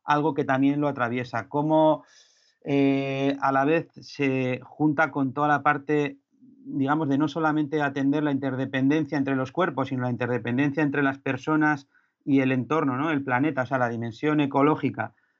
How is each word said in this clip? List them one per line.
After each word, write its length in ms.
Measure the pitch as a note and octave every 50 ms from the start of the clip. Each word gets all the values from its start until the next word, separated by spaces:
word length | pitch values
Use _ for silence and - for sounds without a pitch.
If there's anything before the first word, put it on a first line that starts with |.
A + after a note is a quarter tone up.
| -
algo 300 | - D3 D3 D3 D#3 C#3+
que 120 | C#3+ C#3+
también 360 | C#3 C3+ C3 C3+ C#3 C#3+ D3
lo 80 | D3 D3
atraviesa, 600 | C3+ C3 B2 A#2+ A#2 B2+ B2 B2+ - A#2 G#2+ -
cómo, 560 | - D3 D3 D#3 D#3 D#3 D#3 D#3 D3+ - - _ _ - _ _ _ _ _ _ _ _ -
eh, 720 | - C#3+ C#3 C#3 C#3 C#3 C3+ C3+ C3+ C3+ C3+ C3+ C#3 C#3 C#3
a 120 | - C#3 C3+
la 140 | C3+ C3+
vez 220 | C#3+ D#3+ E3 D#3 - _ -
se 600 | - - - - C#3+ C3+ C3 C3 C3 B2+ B2+ B2 B2
junta 460 | - - - D3 D#3 D3 C#3+ D#3+ D3+
con 240 | - D3 C#3 C3 B2
toda 140 | C#3+ D3 D3
la 140 | D3 C#3 C#3
parte, 540 | D3+ D3+ D#3+ C#3 - D3+ D3+ D3 C#3+ C#3 - _ _ _ _ _ - - - -
digamos, 440 | C3+ C#3+ C#3+ C3+ C3+ D3 D#3 D#3+ C3+
de 100 | C#3 C3+
no 100 | D#3 D3+
solamente 540 | D3 E3+ D#3+ D#3 D3+ D#3 D3+ C#3 D3 D3+ D3
atender 400 | C#3 C3+ C#3+ C3+ C#3 C#3 D3+ D3
la 100 | D3+ C#3+
interdependencia 880 | C3+ C#3 C3+ B2+ B2+ C3+ C3+ C#3 C3+ C3 C3+ D3 D#3+ D#3 C#3+ D#3 D3
entre 180 | C#3 C#3 C3+
los 160 | C3 C3 B2+ -
cuerpos, 360 | - F3+ F3+ C#3+ C3 C3 A#2+
sino 160 | C#3 B2 B2
la 60 | B2+
interdependencia 720 | B2 A#2+ B2 A#2 B2 A#2+ A2+ A#2+ A#2+ B2 C#3+ D3 C#3 D3+ D#3
entre 200 | C#3+ C#3 D3 C#3+
las 160 | C3+ C3 C3+
personas 680 | - C#3 C3 B2+ - - D#3 D#3 D#3 D3+ D3+ C#3+ C#3 _ _ _ _ _ _ _ -
y 160 | - C#3 C#3
el 120 | C3+ C3 C3
entorno, 440 | B2+ A#2+ A2 C#3+ D#3+ D#3 C#3 B2+
¿no? 140 | B2 C#3 E3
El 120 | D#3+ C#3+ C#3
planeta, 400 | C3+ B2+ B2 C#3 D#3+ C#3 C3 B2+
o 40 |
sea, 100 | A#2 C3+
la 140 | C3 B2 A#2+
dimensión 500 | A#2 A#2 A#2 A#2 A2 - - D3+ D3+ D3+
ecológica, 760 | D3 C#3 C#3 C#3 C#3 D3 D3+ C#3 - C3 A2+ - A2 G#2+ - _ _ _ _